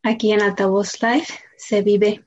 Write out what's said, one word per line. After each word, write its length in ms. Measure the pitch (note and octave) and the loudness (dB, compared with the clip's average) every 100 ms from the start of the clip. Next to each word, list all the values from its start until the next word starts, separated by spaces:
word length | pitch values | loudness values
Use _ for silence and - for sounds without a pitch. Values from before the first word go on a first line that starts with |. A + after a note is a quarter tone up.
aquí 300 | A3 A3+ G#3+ | -2 0 2
en 80 | G#3 | 2
Altavoz 600 | G3+ F#3+ G3 G3 G3 - | 0 0 0 0 -2 -4
Live 240 | A3+ C4 E4 - - _ | 0 0 -2 -16 -20 _
se 240 | - G#3 | -2 0
vive 420 | G3 G#3 G#3 G#3 | 2 2 2 -2